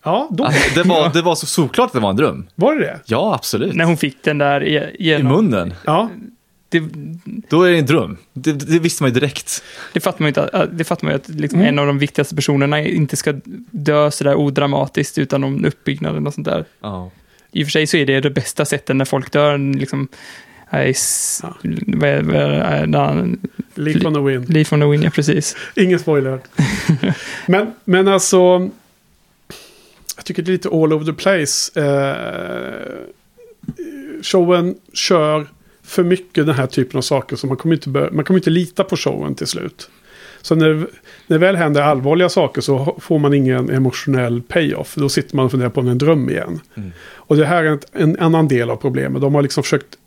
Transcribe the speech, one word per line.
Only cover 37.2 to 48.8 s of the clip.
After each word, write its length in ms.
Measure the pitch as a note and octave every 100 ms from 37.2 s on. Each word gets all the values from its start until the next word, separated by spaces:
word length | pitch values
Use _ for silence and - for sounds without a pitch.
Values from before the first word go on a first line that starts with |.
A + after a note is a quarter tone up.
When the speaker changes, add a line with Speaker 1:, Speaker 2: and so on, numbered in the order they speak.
| - C#3
Speaker 1:
så 100 | C3+
man 100 | C3+
kommer 180 | D#3+
inte 140 | D#3+ -
bör-, 220 | C3+ D3
man 140 | D3+
kommer 140 | D3+ F#3
inte 120 | E3+
lita 340 | E3 F3 -
på 120 | F#3+ F3
showen 380 | - - -
till 120 | C3+ -
slut. 440 | - - - - _ _ - - -
Så 120 | -
när, 140 | D#3+ D#3+
när 120 | D#3 E3 - - - _
det 120 | D#3+
väl 180 | F3+ F#3+
händer 260 | E3 D3
allvarliga 460 | C#3+ C#3+ C3+ D#3+ F3+
saker 320 | - D3+ -
så 160 | A#2+ C3+
ha-, 240 | C#3 -
får 180 | - D#3+
man 160 | C#3+
ingen 360 | C#3+ C3 B2+ B2+
emotionell 720 | C3 C3 - - C3 B2 A#2+
payoff. 520 | A#2+ F3 D3+ - - -
Då 120 | C#3
sitter 280 | - C3+ C#3+
man 80 |
och 60 | C3
funderar 200 | C3 B2
på 100 | B2
en 180 | B2 B2
dröm 320 | C#3+ D#3+ B2+
igen. 300 | - - F2 -
Speaker 2:
Mm. 180 | - F#2+ E2+ -
Speaker 1:
Och 260 | - - D3+
det 100 | D3
här 180 | F3
är 40 | D#3+
en, 100 | D3 -
en 240 | - D#3 E3
annan 300 | E3 E3 D#3
del 220 | B2+ A#2
av 60 |
problemet. 460 | A#2+